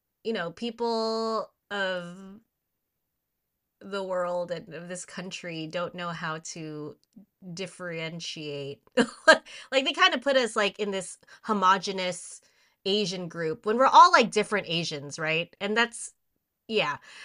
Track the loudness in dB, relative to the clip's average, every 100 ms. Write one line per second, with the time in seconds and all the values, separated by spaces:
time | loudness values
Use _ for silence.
0 | _ _ -6 -4 -4 -6 -8 -4 -2 0
1 | 0 -2 -2 -2 -4 _ -10 -4 -2 -2
2 | -6 -14 -18 -20 _ _ _ _ _ _
3 | _ _ _ _ _ _ _ _ -10 -6
4 | -4 -2 -2 -2 -4 -6 -10 -14 -10 -12
5 | -12 -12 -10 -10 -10 -8 -6 -6 -6 -6
6 | -8 -6 -6 -6 -10 -12 -10 -10 -12 -14
7 | _ -20 -20 _ -14 -10 -12 -10 -10 -8
8 | -8 -10 -10 -10 -8 -8 -8 -12 _ 0
9 | 0 2 6 6 4 -18 -4 0 0 4
10 | 4 4 2 2 2 2 0 0 -4 -4
11 | -6 -12 -20 -10 -4 4 6 4 2 -4
12 | -4 -6 -10 -18 -20 _ _ _ -2 0
13 | 0 -4 -8 -4 -4 -2 0 4 8 10
14 | 12 10 6 2 2 0 0 -2 -2 -6
15 | -8 -6 -2 -2 -2 -6 -2 0 0 -4
16 | -14 -16 _ _ _ _ -4 -2 0 -4
17 | -12 -20